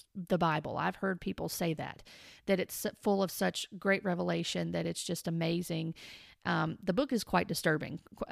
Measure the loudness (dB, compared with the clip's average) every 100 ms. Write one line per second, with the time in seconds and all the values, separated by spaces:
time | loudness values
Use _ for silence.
0 | -14 -10 0 4 4 2 0 -2 -2 -2
1 | -2 -2 -4 -4 -4 -2 -2 -2 -6 -10
2 | -18 -20 -20 -10 0 2 2 -4 -6 -2
3 | 2 4 2 2 0 0 -8 -2 2 2
4 | 2 0 0 0 -2 -2 -2 -2 -2 -4
5 | -4 -4 -2 0 0 0 -2 -2 -4 -6
6 | -14 -18 -20 -8 -2 0 0 -2 0 2
7 | 4 2 2 2 2 2 2 2 0 -8
8 | -10 -10 -6